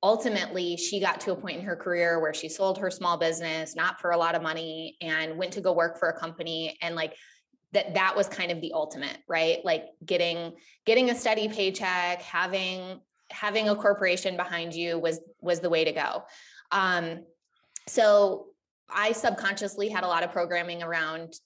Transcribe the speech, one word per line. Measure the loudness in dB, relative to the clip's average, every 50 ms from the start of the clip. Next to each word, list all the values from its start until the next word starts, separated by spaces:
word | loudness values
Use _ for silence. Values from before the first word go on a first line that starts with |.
ultimately | 6 4 4 4 2 0 0 0 -2 -2 -4 -4 -2 -2 -2
she | -2 -4 -2 -2 0
got | 0 0 0 0
to | -2 -4 -4
a |
point | -4 -4 -8 -8 -6
in | -6
her | -6 -6
career | -6 -2 -2 0 2 4 4 4 2
where | 2 0 -2
she | -2 -6 -8
sold | -4 0 0 0 0 0
her | -2 -4
small | -4 -2 0 0 0
business, | 2 2 0 0 0 -4 -4 -4 -4 -6 -8 -4
not | -2 -2 -2 -2 -2
for | 0 2 2
a |
lot | 4 4 2 2
of | 0 -2
money, | -2 -4 -4 -6 -8 -8 -10 -10 -12 -12 _
and | -6 -4 -2 -2 -2 -4 -4
went | -4 -6 -6 -6
to | -2
go | 0 2 4
work | 4 4 2 2 0
for | -2 -2
a | 0
company. | -2 -6 -8 -8 -8 -8 -6 -4 -4 -4 -6 -6 -6
And, | -6 -6 -2
like, | -2 -4 -4 -6 -12 -20 -20 -20 _ _ _ _ _ _ _ 0
that, | 0 0 2 0
that | 2 2 2 4
was | 2 0 0
kind | 0 -4 -4 -2 -2
of | -4
the | -4 -4 -2
ultimate, | -2 -2 -2 -4 -8 -8 -8 -8 -10 _ _
right? | 0 2 4 4 2 2 2
Like, | 0 0 0 -2 -8 -18 _ -6
getting, | -2 0 2 2 0 0 -2 -6 -8 -10 -12 _ -20 _ _ _
getting | 4 6 6 6 4
a | 2
steady | 0 2 2 2 2 0 -2
paycheck, | 0 0 0 0 0 -2 -2 0 0 0 0 0 -2 -4 -6
having, | -4 -2 -2 -2 0 -2 -2 -2 -2 -6 -6 -8 -10 -12 -14 _ _ _ _ _ _
having | -12 -6 -4 -2 0 2 2 2
a | 2
corporation | 4 4 2 4 4 4 2 2 2 0 -4 -2
behind | -2 -4 -4 -4 -6 -6 -6 -6
you | -4 -4 -2 -2 0
was, | 0 0 -2 -2 -6 -16 -20 _
was | 0 0 0 0
the | 2 2
way | 2 4 4
to | 2
go. | 2 0 -2 -2 -2 -4 -8 -10 -20 -20 -20 -20 -20 -20 -8 _
Um, | 0 0 2 2 2 0 0 -2 -6 -8 -12 -18 _ _ _ _ _ _ _ _ _ -16 -14 -4
so | 2 6 6 8 10 8 8 6 4 0 -6 -14 -20 _ _ _ _ _ _ _
I | -2 0 2 2
subconsciously | 0 2 2 0 0 2 -2 -2 -2 -2 -4 -6 -2 -2 -4 -2
had | 0 -2 0
a | 0
lot | 2 2 0
of | 0
programming | 0 -2 -2 0 0 -2 -2 -4 -6 -6
around | -6 -4 -2 -2 -2 -2 -4 -8 -10 -12 -16 -20 _